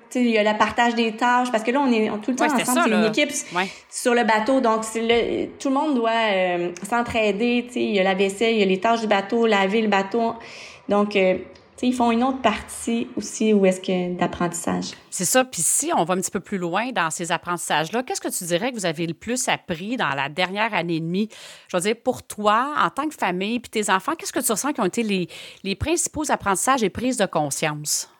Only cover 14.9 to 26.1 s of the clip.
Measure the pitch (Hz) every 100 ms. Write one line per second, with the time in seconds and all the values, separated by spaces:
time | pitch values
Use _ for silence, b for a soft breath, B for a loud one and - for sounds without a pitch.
14.9 | - - - 175 254 254 180 - - 302
15.9 | 294 165 185 180 202 - 196 175 196 247
16.9 | 208 160 - 170 170 - 175 - 156 160
17.9 | 226 254 381 311 - 165 170 240 240 180
18.9 | 156 165 160 214 247 - 156 - 156 202
19.9 | 247 156 139 139 151 180 202 226 196 170
20.9 | 160 165 185 214 B B B B 180 202
21.9 | 226 262 240 - - 208 214 277 302 170
22.9 | - 302 - 202 180 202 240 - 220 208
23.9 | 190 - 330 392 285 254 214 277 294 185
24.9 | - 220 190 170 B B B 190 196 302
25.9 | 339 -